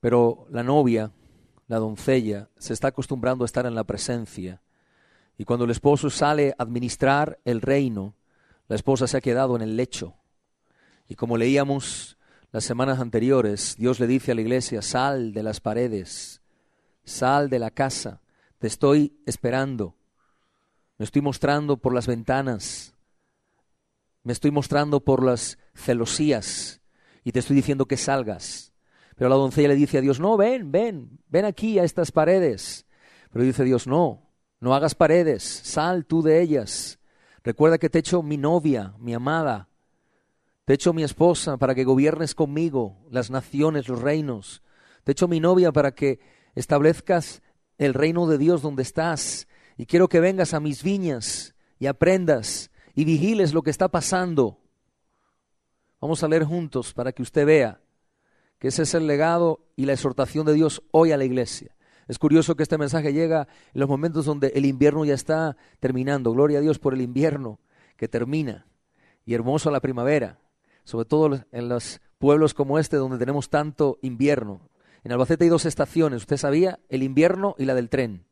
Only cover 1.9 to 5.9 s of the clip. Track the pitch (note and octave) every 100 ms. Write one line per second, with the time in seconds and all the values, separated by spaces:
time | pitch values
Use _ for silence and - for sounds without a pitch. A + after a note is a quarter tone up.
1.9 | G#2+ - C3 A2 G2+ G#2 _ - A#2 C3+
2.9 | C3+ C3 C3+ A#2+ B2+ A#2+ - B2 A2+ G#2+
3.9 | G#2 - A#2+ A2 - F2+ F2+ _ _ _
4.9 | _ _ _ _ _ G#2+ A#2+ A#2+ A#2 C#3+